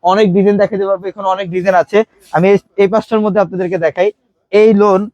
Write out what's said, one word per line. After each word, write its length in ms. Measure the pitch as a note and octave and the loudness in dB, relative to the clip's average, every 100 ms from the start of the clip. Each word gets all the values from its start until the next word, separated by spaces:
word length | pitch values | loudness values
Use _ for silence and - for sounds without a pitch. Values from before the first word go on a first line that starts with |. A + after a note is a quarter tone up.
| F3 | 0
অনেক 160 | G3 G#3+ F3+ | 2 2 2
ডিজাইন 200 | G3 G#3 | 2 0
দেখাতে 240 | G3+ G3+ G3 | -2 -2 -4
পারবো, 140 | G3 F#3+ | -4 -6
এখানে 160 | F#3+ G3 | -8 -6
অনেক 140 | F#3+ F#3+ F3+ | -6 -4 -4
ডিজাইন 200 | F3+ F#3 | 0 0
আছে। 140 | D#3 G#3 A3 _ _ D#3 | 2 0 -2 _ _ 0
আমি 100 | F#3 | 2
এই, 40 | G3+ _ - | 2 _ -2
এই 60 | G3 | 0
পাঁচটার 280 | G#3+ - A3 G#3+ | 0 -2 -2 0
মধ্যে 140 | G3+ F#3 | -2 -2
আপনাদেরকে 320 | F3+ F#3 F#3 D#3+ | -4 -6 -2 -4
দেখাই 240 | F3+ G3 - _ _ _ | 0 -2 -2 _ _ _
এই 180 | G3+ G#3+ G3+ | 2 4 4
লোন 200 | G#3 F#3+ G#3 | 2 0 -2